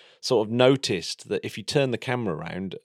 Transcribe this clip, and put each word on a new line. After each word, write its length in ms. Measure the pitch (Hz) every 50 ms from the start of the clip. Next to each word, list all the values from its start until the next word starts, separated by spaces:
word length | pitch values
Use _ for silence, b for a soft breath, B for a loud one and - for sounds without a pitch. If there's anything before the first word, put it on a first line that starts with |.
| b b b b
sort 260 | - - 131 107 110 104
of 40 |
noticed 760 | 117 123 127 127 139 135 - - 104 85 - - - - - -
that 160 | 104 - -
if 140 | 107 - 113
you 40 |
turn 280 | 101 - - 147 139 127
the 80 | 117 107
camera 360 | - 123 123 123 117 98 78
around 420 | 76 80 82 82 90 95 92 - -